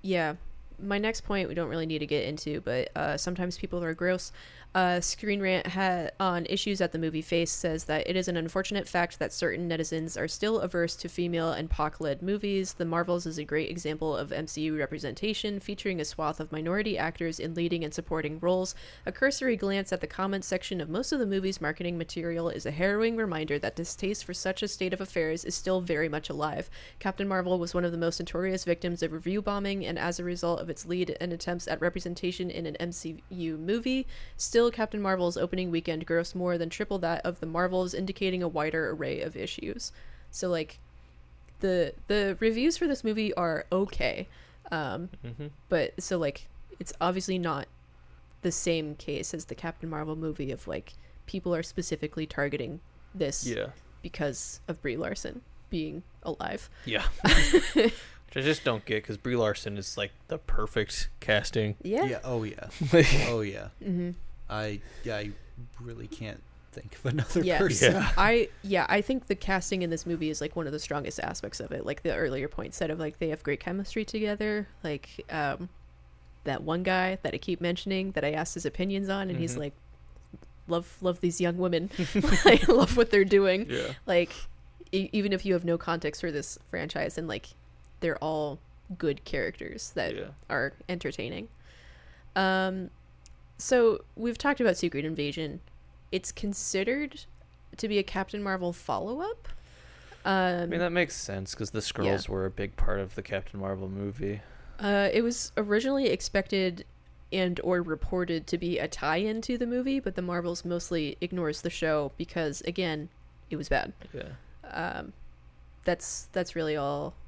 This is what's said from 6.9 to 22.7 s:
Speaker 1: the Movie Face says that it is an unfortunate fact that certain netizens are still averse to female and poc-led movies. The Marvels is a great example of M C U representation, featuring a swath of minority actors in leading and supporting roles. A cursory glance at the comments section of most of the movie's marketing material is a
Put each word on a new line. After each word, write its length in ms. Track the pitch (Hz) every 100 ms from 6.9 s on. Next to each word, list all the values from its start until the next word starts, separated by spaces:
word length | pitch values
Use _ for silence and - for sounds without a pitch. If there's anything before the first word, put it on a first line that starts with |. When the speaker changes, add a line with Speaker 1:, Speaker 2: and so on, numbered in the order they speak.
Speaker 1:
the 60 | 165
Movie 220 | 160 156
Face 320 | 160 170 165
says 320 | - 175 160
that 240 | - 151 -
it 80 | 185
is 100 | 185
an 120 | 170
unfortunate 500 | 165 190 190 202 -
fact 300 | 180 175 -
that 120 | 147
certain 380 | - 170 92 175
netizens 500 | 165 160 160 160 -
are 80 | 165
still 340 | - 208 226
averse 360 | 180 175 170 -
to 140 | 175
female 420 | - 175 170 165
and 160 | - 165
poc-led 540 | - 151 - 156 143
movies. 500 | 180 202 202 196 185
The 140 | - 170
Marvels 400 | 170 170 175 170
is 100 | 160
a 80 |
great 240 | 151 151 156
example 460 | 175 151 151 160 139
of 160 | 143
M 140 | - 156
C 160 | -
U 160 | 156 156
representation, 840 | - 156 151 - 208 214 214 202
featuring 400 | - 202 202 180
a 60 | 151
swath 340 | - 156 156
of 100 | 156
minority 440 | 156 160 185 214 196
actors 420 | 160 170 170 160
in 140 | 165
leading 320 | 165 170 170
and 80 | 156
supporting 460 | - - 160 151 156
roles. 340 | 170 185 185 - - -
A 80 | -
cursory 440 | 190 269 277 262 226
glance 360 | 196 196 196
at 80 | 185
the 60 | 165
comments 400 | - 190 196 180
section 320 | 185 - 185
of 80 | 156
most 240 | 175 262
of 60 | 294
the 80 | 220
movie's 340 | 196 190 190
marketing 380 | 151 156 175 170
material 500 | 165 - 165 165 165
is 160 | -
a 60 | -